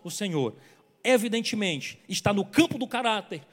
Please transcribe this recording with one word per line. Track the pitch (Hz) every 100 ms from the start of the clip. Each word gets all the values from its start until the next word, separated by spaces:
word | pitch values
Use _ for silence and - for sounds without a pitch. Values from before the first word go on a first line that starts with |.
o | 175
Senhor. | - 202 156 120 - - - _ _
Evidentemente, | 233 254 226 226 - 214 196 143 - - -
está | 185 208
no | 202 190
campo | - 330 254
do | 240
caráter | 240 240 214 - 165 -